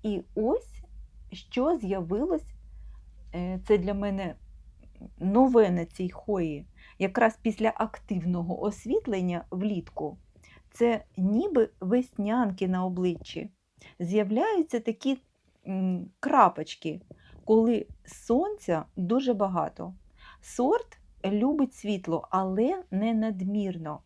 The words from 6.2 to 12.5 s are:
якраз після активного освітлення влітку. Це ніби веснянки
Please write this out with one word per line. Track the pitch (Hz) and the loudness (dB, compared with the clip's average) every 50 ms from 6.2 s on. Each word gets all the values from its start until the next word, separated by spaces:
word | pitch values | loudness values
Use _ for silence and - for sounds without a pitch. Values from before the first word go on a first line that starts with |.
| - - 208 185 170 160 151 143 - - - - - - - _ | -4 -2 -2 0 0 -2 -4 -8 -12 -16 -20 -20 -20 -20 -4 _
якраз | 190 190 190 247 233 220 - - | -2 -2 2 2 2 2 2 0
після | - 233 208 - 214 220 - | -2 -2 -2 2 0 0 0
активного | - 214 220 - - - - 202 180 160 180 180 175 165 170 - - | 0 -4 -4 -6 -16 -8 -4 -4 -2 0 0 -2 -2 -2 -4 -4 -2
освітлення | - 208 202 - - 214 294 440 - 269 202 190 180 180 175 170 - - | -2 -4 -4 -4 -6 -2 -2 -2 0 0 -2 0 0 0 -2 -4 -6 -6
влітку. | 180 185 196 214 208 175 165 - - - 156 147 165 - - _ _ - - - - - _ _ | -6 -4 -2 -2 -2 -4 -6 -8 -10 -8 -8 -8 -8 -12 -20 _ _ -20 -20 -20 -20 -20 _ _
Це | _ - 233 240 226 214 - _ _ | _ 0 2 2 2 0 -4 _ _
ніби | - 185 196 208 233 349 415 330 254 220 - _ _ | 0 0 2 2 2 0 2 4 2 2 2 _ _
веснянки | 190 185 226 247 247 - _ - 196 208 220 254 240 202 | 0 2 2 2 2 -2 _ -4 -2 0 0 2 0 0